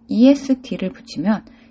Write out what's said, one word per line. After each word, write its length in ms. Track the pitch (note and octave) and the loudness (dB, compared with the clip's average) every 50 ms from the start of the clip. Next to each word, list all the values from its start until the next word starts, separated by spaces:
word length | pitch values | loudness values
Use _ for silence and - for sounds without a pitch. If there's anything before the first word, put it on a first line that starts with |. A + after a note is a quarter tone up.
| _ - | _ -4
이에스티를 840 | G3 G#3 B3 C4+ C#4+ C#4 - - C4 B3+ - - F#3 F3 F#3+ F#3 | 0 4 4 4 4 2 0 -4 -4 -4 -4 -12 -10 -8 -8 -8
붙이면 540 | - - - - - - D#3+ G3+ A3 F3+ - - - _ _ _ | -8 -12 -18 -16 -10 -6 -2 -2 -2 -4 -6 -14 -20 _ _ _